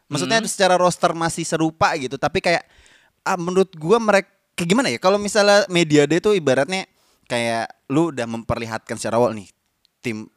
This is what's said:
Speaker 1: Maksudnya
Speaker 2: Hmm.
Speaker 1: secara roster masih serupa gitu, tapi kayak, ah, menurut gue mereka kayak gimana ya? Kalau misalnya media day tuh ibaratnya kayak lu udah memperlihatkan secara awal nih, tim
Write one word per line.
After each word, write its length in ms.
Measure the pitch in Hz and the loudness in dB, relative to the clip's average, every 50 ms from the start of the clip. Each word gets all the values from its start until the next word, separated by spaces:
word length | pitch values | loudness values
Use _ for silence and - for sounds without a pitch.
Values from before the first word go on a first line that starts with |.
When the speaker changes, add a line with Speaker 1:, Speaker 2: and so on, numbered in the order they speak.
| _ | _
Speaker 1:
Maksudnya 320 | - 143 151 180 175 226 | -8 -6 -4 -2 0 -2
Speaker 2:
Hmm. 80 | 226 220 | -2 -2
Speaker 1:
secara 260 | - - - 196 180 180 | -2 -2 0 2 4 4
roster 360 | 180 180 175 170 - - 165 | 4 4 2 2 2 0 0
masih 300 | 160 165 165 165 - - 160 | 0 0 -4 -4 -4 -4 -6
serupa 460 | - 170 156 160 160 160 - 202 180 160 | -4 -2 0 -2 -2 0 0 0 0 0
gitu, 180 | 156 127 120 139 | -2 -6 -6 -6
tapi 240 | 135 - 147 165 190 | -4 -4 -2 -2 -2
kayak, 220 | - 180 170 - - _ _ _ _ _ _ _ _ _ _ _ | 0 0 0 -2 -4 _ _ _ _ _ _ _ _ _ _ _
ah, 120 | - 156 190 | -4 -4 -4
menurut 340 | 180 165 175 185 190 190 - | -4 -4 -2 0 0 0 0
gue 280 | - 156 151 165 220 | -2 -8 0 0 0
mereka 280 | 233 226 214 196 190 196 _ _ _ _ _ - | 2 2 2 0 0 0 _ _ _ _ _ -8
kayak 160 | - 175 170 | -6 0 0
gimana 180 | 196 254 262 | 2 2 2
ya? 100 | 160 120 | 0 -2
Kalau 200 | - - 185 202 | 0 2 2 2
misalnya 480 | 208 208 196 - 214 202 202 202 202 - | 2 0 0 0 2 4 4 4 4 2
media 400 | - 180 170 170 156 147 147 143 | 2 0 0 2 4 4 4 4
day 120 | 143 156 | 4 2
tuh 160 | 180 - 214 208 | 0 2 2 0
ibaratnya 520 | 190 151 135 127 131 139 147 190 190 - _ _ _ _ _ _ _ _ | 2 2 2 2 2 0 -2 -4 -6 -8 _ _ _ _ _ _ _ _
kayak 440 | - 127 120 117 117 113 113 110 - - _ _ | -6 -4 -2 -2 -2 -2 -2 -4 -6 -10 _ _
lu 220 | - 135 151 170 165 | -2 0 0 0 0
udah 160 | 143 127 117 | -2 -6 -8
memperlihatkan 720 | 117 117 113 110 - 120 113 117 113 110 113 - - 117 | -6 -8 -10 -6 -6 -6 -6 -6 -8 -10 -10 -8 -10 -10
secara 200 | 110 - - 110 | -8 -6 -2 0
awal 160 | 117 120 110 110 | 2 2 0 0
nih, 160 | 107 95 - _ _ _ _ _ _ _ _ _ _ | -6 -14 -18 _ _ _ _ _ _ _ _ _ _
tim 300 | - 123 110 107 107 - _ | -8 -8 -8 -8 -12 -16 _